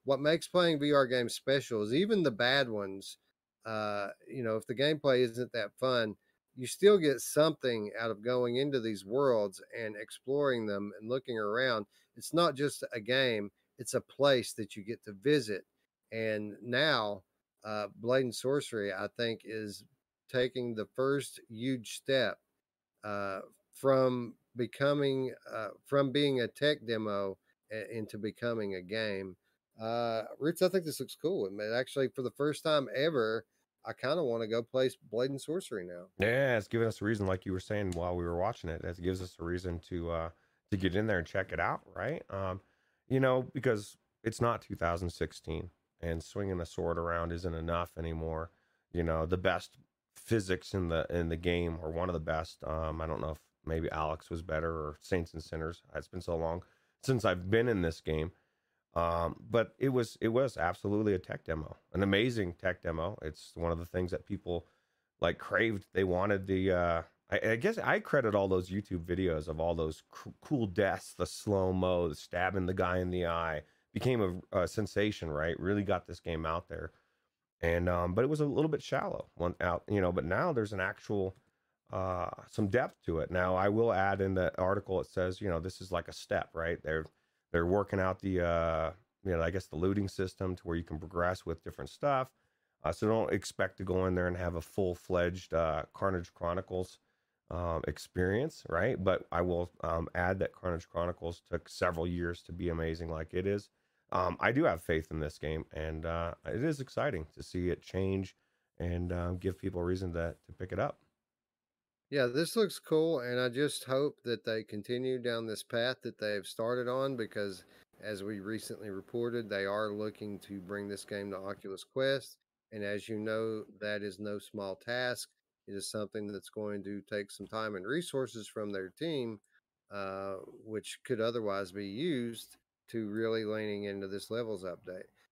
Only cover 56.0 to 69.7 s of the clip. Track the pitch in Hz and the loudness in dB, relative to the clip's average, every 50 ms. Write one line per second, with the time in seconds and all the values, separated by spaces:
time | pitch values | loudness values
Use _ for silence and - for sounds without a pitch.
56 | 76 - - 90 82 - 85 82 82 82 85 90 85 _ _ _ _ _ _ _ | -8 -6 -12 -10 -4 -4 -2 -2 0 -2 -2 -4 -8 _ _ _ _ _ _ _
57 | - - 135 117 98 104 90 90 90 92 107 113 117 123 113 95 87 82 78 - | -2 0 0 2 4 2 2 2 2 4 4 4 4 4 2 2 2 0 0 -2
58 | _ 78 78 78 78 90 - _ _ _ _ _ _ _ _ _ _ _ _ 85 | _ -2 -2 0 -2 -4 -6 _ _ _ _ _ _ _ _ _ _ _ _ 0
59 | 85 85 85 85 85 82 - - - 113 110 117 113 113 - _ - 139 127 127 | 2 2 2 0 0 -2 -2 -6 -8 0 2 2 2 2 -2 _ 0 2 2 2
60 | 117 - - - - 113 113 127 139 131 - - 78 87 90 - - 101 104 104 | 0 0 -4 -2 -2 2 4 4 2 2 0 0 0 0 0 -2 -2 0 2 2
61 | 110 107 98 90 - - - - - - 80 80 76 - - - _ _ - 90 | 4 2 2 2 0 -6 -10 -8 -4 -4 -4 -4 -4 -8 -12 -16 _ _ 0 2
62 | 98 101 98 98 117 131 120 113 98 87 85 - - 92 90 - - 87 82 82 | 4 4 6 4 4 4 2 0 -2 -2 -4 -2 -2 -2 -2 -2 -4 -4 -2 -2
63 | 82 92 107 - - 78 76 - - - - 87 85 85 85 82 87 - - 90 | -2 -4 -4 -6 -8 -8 -8 -10 -16 -16 -6 -2 0 0 0 0 -4 -4 -2 -2
64 | 92 87 90 - - _ 101 87 - 87 87 85 - _ _ _ _ _ _ _ | -2 0 -2 -6 -4 _ -8 -6 -4 -4 -4 -4 -4 _ _ _ _ _ _ _
65 | _ _ _ _ - 85 87 - - - 95 95 113 113 107 98 - _ - 92 | _ _ _ _ 0 0 0 0 -6 0 2 4 4 4 2 -2 -6 _ 0 2
66 | 98 92 87 90 95 104 104 98 95 95 95 92 92 95 92 90 87 85 85 85 | 2 4 4 2 2 2 2 0 2 0 2 2 4 4 4 4 4 4 2 2
67 | 82 - _ _ _ _ 98 104 - 110 113 117 131 202 233 214 - - 156 214 | 0 -4 _ _ _ _ -2 0 2 2 2 2 2 0 0 2 0 2 0 0
68 | 214 - - 143 120 110 98 101 98 95 95 92 90 92 92 104 101 - 95 87 | 0 2 2 2 4 4 4 4 4 4 4 2 2 0 -4 -4 -4 -4 -6 -6
69 | 82 90 87 90 95 87 80 76 76 82 78 78 80 85 | -2 -2 0 2 2 2 2 0 -2 -4 -4 -2 0 0